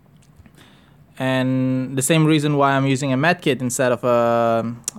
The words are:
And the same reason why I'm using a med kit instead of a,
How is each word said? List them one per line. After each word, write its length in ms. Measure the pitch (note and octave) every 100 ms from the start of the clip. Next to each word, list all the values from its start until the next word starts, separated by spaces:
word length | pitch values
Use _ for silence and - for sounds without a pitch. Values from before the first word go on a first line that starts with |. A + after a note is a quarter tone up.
| _ - _ - - - - - _ - _ -
And 760 | C3 C3 B2+ C3 C3 C3 C3 C3+
the 40 |
same 220 | C3 D#3+
reason 320 | D#3 D#3 D3+ C#3+
why 160 | C#3
I'm 140 | C#3 C3+
using 260 | C3 C#3+
a 40 | C3
med 240 | D#3 F3
kit 180 | D#3+ B2
instead 320 | B2 A#2+ B2+
of 100 | A#2
a, 680 | B2+ A#2+ A#2 A#2 A#2 A2+ A2+ A#2 -